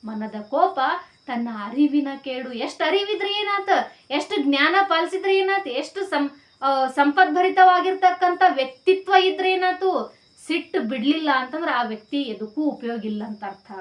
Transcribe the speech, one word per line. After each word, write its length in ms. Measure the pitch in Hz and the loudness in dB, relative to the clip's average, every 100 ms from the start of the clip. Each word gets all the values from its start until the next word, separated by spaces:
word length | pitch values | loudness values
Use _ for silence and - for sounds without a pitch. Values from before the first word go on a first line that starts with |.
| 220 | -10
ಮನದ 360 | 214 214 214 | -10 -8 -10
ಕೋಪ 380 | 208 277 381 277 269 349 - _ - | -6 0 0 0 -2 -4 -8 _ -10
ತನ್ನ 220 | 240 240 214 | -6 -6 -8
ಅರಿವಿನ 440 | 208 254 294 285 277 277 | -8 2 2 2 -2 -8
ಕೇಡು. 280 | 277 254 247 | -8 -8 -8
ಎಷ್ಟ್ 320 | 233 262 - | -8 -8 -2
ಅರಿವಿದ್ರೆ 560 | 320 381 403 427 392 403 | 0 0 0 -4 -4 -4
ಏನಾತ, 300 | 403 403 392 320 - - _ | -2 -4 0 0 0 -12 _
ಎಷ್ಟು 240 | 285 - 415 | -6 -2 -2
ಜ್ಞಾನ 320 | 277 277 302 370 | 0 2 4 2
ಪಾಲಿಸಿದ್ರೆ 540 | 392 330 339 381 381 392 | 2 2 0 -2 0 2
ಏನಾತ, 300 | 381 392 392 | 2 -2 -2
ಎಷ್ಟು 420 | 247 294 392 392 | -6 -6 -8 -4
ಸಂ-, 220 | 294 285 - _ _ | -2 -2 -6 _ _
ಆ, 260 | 269 269 262 | 0 0 0
ಸಂಪದ್ಭರಿತವಾಗಿರ್ತಕ್ಕಂಥ 1600 | 262 285 294 370 311 370 381 370 359 370 381 381 359 359 349 370 | 2 2 4 2 4 2 8 8 8 2 2 2 4 0 4 4
ವ್ಯಕ್ತಿತ್ವ 640 | 269 262 - - 381 381 392 | 4 -4 -2 2 2 4 4
ಇದ್ರೆ 300 | 381 392 370 | 4 0 0
ಏನಾತು, 640 | 370 370 359 381 311 220 - _ _ - | 0 0 0 0 -2 -4 -14 _ _ -6
ಸಿಟ್ಟು 360 | 320 - - | -6 -4 -4
ಬಿಡ್ಲಿಲ್ಲ 480 | 226 254 247 320 302 262 | -4 -2 0 0 2 0
ಅಂತಂದ್ರೆ 360 | 254 311 330 | -2 -6 -4
ಆ 120 | 254 | -4
ವ್ಯಕ್ತಿ 380 | 226 214 - 285 | -4 -8 -8 -6
ಎದಕ್ಕೂ 400 | 269 208 214 - | -6 -8 -10 -4
ಉಪಯೋಗ 440 | 302 - 233 233 214 | -4 -4 -8 -8 -8
ಇಲ್ಲ 180 | 214 | -8
ಅಂತ 200 | 208 214 | -8 -10
ಅರ್ಥ. 280 | 202 190 _ 190 | -12 -14 _ -16